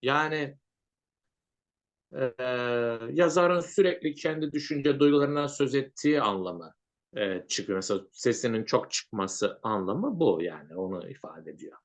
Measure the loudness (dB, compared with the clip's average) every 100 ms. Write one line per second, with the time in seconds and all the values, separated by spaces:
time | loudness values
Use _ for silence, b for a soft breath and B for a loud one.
0 | 2 0 0 -2 -6 -8 _ _ _ _
1 | _ _ _ _ _ _ _ _ _ _
2 | _ -4 -4 -2 -4 -2 0 0 0 -2
3 | -4 4 4 6 4 4 0 2 4 4
4 | -4 -4 -4 -2 -4 -4 -4 0 2 6
5 | 6 6 4 0 -2 0 0 0 -2 -2
6 | 2 4 2 0 -4 -8 -12 _ _ _
7 | _ -4 -2 -2 -4 -6 -2 -2 0 -4
8 | -4 -2 0 0 0 -2 0 0 0 -8
9 | -6 -4 -4 -2 -4 -4 -4 -2 -2 -2
10 | -2 0 2 2 -2 -8 -14 -8 -6 -6
11 | -10 -14 -16 -16 -18 -16 -18 -20